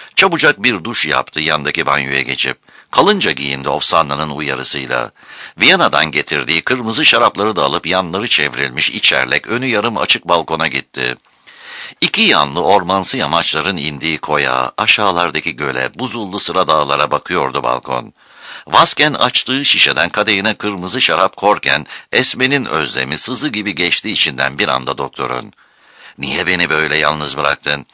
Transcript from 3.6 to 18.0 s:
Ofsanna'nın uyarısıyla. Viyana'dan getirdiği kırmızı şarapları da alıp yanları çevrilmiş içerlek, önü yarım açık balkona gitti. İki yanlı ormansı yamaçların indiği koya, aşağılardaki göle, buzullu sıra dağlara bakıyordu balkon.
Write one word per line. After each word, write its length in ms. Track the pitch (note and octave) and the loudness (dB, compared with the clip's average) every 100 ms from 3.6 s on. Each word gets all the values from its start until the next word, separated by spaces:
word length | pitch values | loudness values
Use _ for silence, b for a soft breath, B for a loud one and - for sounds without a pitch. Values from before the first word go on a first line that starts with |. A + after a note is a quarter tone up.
| C#2 | -2
Ofsanna'nın 600 | D2 - E2+ D2 C#2+ D2+ | -2 2 2 2 -2 -4
uyarısıyla. 840 | C#2+ D2 C2 C2 C#2+ B1+ B1 A1+ B B B B - | -4 -4 -4 -4 -6 -2 -4 -4 B B B B 2
Viyana'dan 540 | A#2 F3+ C3 D2 D#2 | 4 6 4 4 2
getirdiği 500 | D#2 C#2+ D2+ C2 E2 | 0 -2 -4 0 0
kırmızı 440 | - B2+ A2+ A2+ D3+ | 0 -2 0 2 4
şarapları 500 | A#2 A2+ E2+ G#2+ F#2+ | 6 4 2 0 2
da 80 | |
alıp 220 | C#2 E2+ - | 2 0 0
yanları 420 | F#2 F2+ F2+ A#2 | 0 0 -4 -2
çevrilmiş 640 | - D2 B1 C#2 C2 - | 0 0 -2 -4 -2 -4
içerlek, 580 | - - D2+ B1+ D2 - | 0 2 2 2 0 0
önü 180 | A#2 C3 | -4 0
yarım 320 | A2 A2+ A2 | 0 0 -2
açık 300 | - - E2+ | 0 0 2
balkona 400 | F2 D#2+ D#2+ D#2+ | 0 2 -2 0
gitti. 480 | C2 - - B1 B1 _ B B B B B B - | -2 -8 -6 -6 -6 _ B B B B B B -4
İki 200 | - - | -2 2
yanlı 420 | A3 G#2 C#2+ D2 | 2 2 0 0
ormansı 540 | E2 G2 F2 F#2+ F2+ - | 2 2 2 0 0 -2
yamaçların 600 | C#2+ E2 E2 D#2 D#2 F#2 | 0 0 0 0 -2 -2
indiği 400 | D2 C#2+ D#2+ D#2 | -4 -4 -4 -4
koya, 540 | - D2 C2+ B1+ B1+ - | 0 0 2 0 -2 -2
aşağılardaki 800 | G#2+ - G#2 F2 F2 D2+ E2 - | 0 2 2 2 0 0 -4 -4
göle, 340 | C#2+ B1+ B1+ D#2 | -4 -2 -4 -6
buzullu 440 | B2+ A#2+ G2+ F#2+ | -8 -6 -6 -6
sıra 280 | - E2+ F2 | -2 0 2
dağlara 440 | D#2 C#2+ C#2+ D2 | 2 2 0 0
bakıyordu 520 | D2 - F2 C2+ C2 | -2 -2 -2 0 0
balkon. 500 | A#1+ B1+ B1+ B1+ | -2 -2 -4 -6